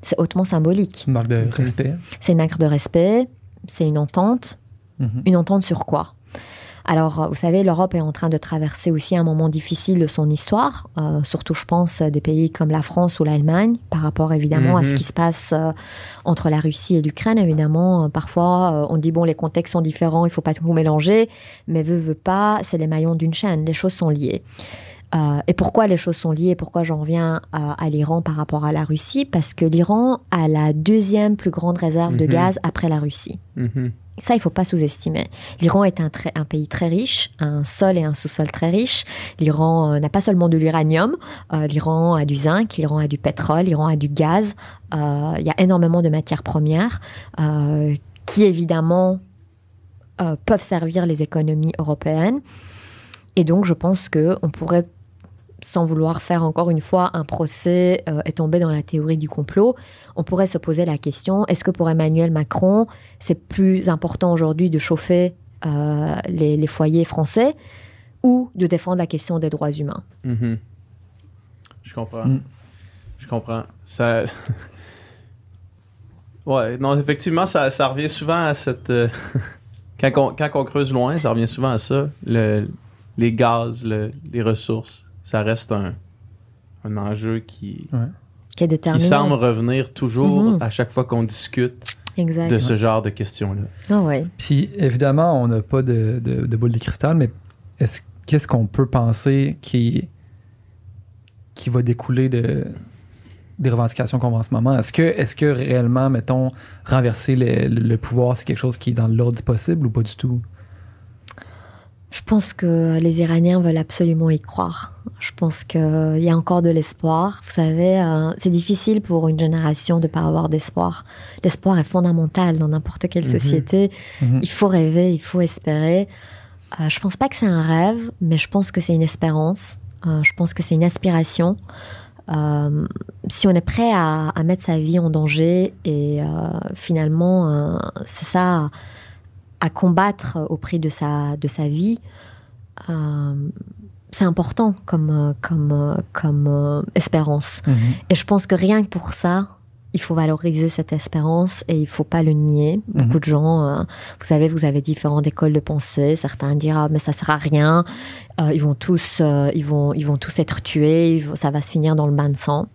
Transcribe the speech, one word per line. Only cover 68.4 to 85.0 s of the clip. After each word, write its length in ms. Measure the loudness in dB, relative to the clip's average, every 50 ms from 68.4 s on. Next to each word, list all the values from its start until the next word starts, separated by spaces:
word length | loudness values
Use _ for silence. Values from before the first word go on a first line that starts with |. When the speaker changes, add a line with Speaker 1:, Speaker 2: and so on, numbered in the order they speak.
| 0 -4 _
Speaker 1:
de 100 | -2 0
défendre 320 | 0 0 -2 -2 -2 -2 -2
la 80 | -2
question 320 | -2 -4 -6 -6 -4 -4 -2
des 120 | -2 -2
droits 200 | -2 -2 -4 -4
humains ? 320 | -4 -4 -6 -6 -6 -10 -12 -16 -20 -12 -6
Speaker 3:
Mhm. 340 | -4 -4 -2 -2 -2 -4 -4 -8 -14 -20 -20 -20 _ -20 -20 -20 -20 _ -20 _ -20 -20 -20 _ _ -20 _ _ -20 -20 -20 _
Je 100 | -16 -12
comprends. 320 | -12 -12 -10 -10 -4 0
Speaker 2:
Mm. 140 | 0 0 0 -2 -8 -20 -20 -20 -20 _ -20 -20 -20 -20 -20 -20 -20 -20 -20
Speaker 3:
Je 100 | -12 -8
comprends. 340 | -8 -8 -6 -6 -8 -8 -8 -10 -18 -20 -20
Ça, 380 | -20 -6 -2 0 2 2 0 -2
<laughs> 60 | -4 -8 -12 -8 -8 -8 -8 -8 -20 -20 -20 -20 -20 -20 -20 -20 -20 -20 -20 -20 -20 -20 -20 -20 -20 -20 -20 -20 -20 _ _ _ _ _ _ -20 -20 -20 -20 -20 -20 -20 -16 -6
ouais, 320 | -2 0 0 0 -2 -4 -4
non, 200 | -2 0 0 0
effectivement, 480 | 0 0 -2 -2 -2 -2 0 0 0
ça, 240 | 2 0 0 0 0
ça 180 | 0 0 -2 -2
revient 200 | 0 -2 -4 -6
souvent 380 | -6 -6 -4 -2 -2 0 0
à 80 | 0 -2
cette, 360 | -2 -2 -4 -6 -6 -4 -2
euh, 180 | 0 2 2 0 -2 -6 -14 -6 -6 -6 -6 -6 -14
<laughs> 440 | -20 -20 -20 -20 -20 -20 -20 -8 -2
quand 100 | -2 0 2
on, 180 | 2 2 0 0
quand 140 | -2 -6 -4 -2
on 100 | -2 -4
creuse 280 | -2 -2 -2 -2 0 0
loin, 260 | 0 0 0 -2 -2
ça 120 | 0 0
revient 180 | 0 0 0 -2
souvent 220 | -2 -2 -2 0
à 80 | 0 -2
ça. 300 | -2 -2 -2 -2 -2 -2 -6 -10 -6
Le, 420 | -2 0 2 2 2 2 0 -2 -4 -8 -14 _ -20 -20 _ -20 -16 -4 0
les 140 | 0 0 2
gaz, 520 | 2 2 2 2 0 -2 -4 -8 -8 -6
le, 280 | -4 -4 -4 -4 -6 -8 -12 -16 -10 -6
les 100 | -2 0
ressources, 600 | 0 0 -2 -2 -4 -6 -6 -6 -10 -18 -20